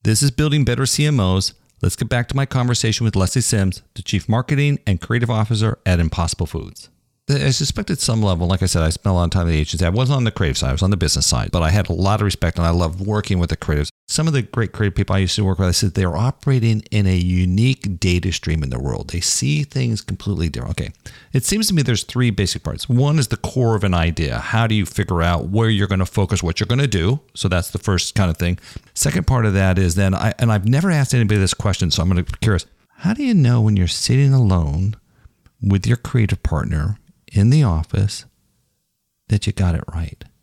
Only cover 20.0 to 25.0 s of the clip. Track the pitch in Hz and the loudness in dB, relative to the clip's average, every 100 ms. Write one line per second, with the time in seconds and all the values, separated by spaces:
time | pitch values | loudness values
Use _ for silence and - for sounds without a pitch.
20 | - 98 - 87 82 - - - - - | -6 -8 -4 -2 -2 -4 -6 -6 -8 -10
21 | - - - 135 - 208 220 175 131 110 | -20 -20 -4 -4 0 -2 0 0 0 -2
22 | - 123 123 98 98 - - 87 - 123 | -2 -2 0 0 -2 -4 -6 -8 -2 2
23 | 143 156 117 110 - 135 117 107 98 90 | 2 2 0 -4 -4 0 0 2 0 2
24 | 82 80 73 57 - 110 113 107 90 - | 0 0 -4 -4 -2 0 0 0 -2 -4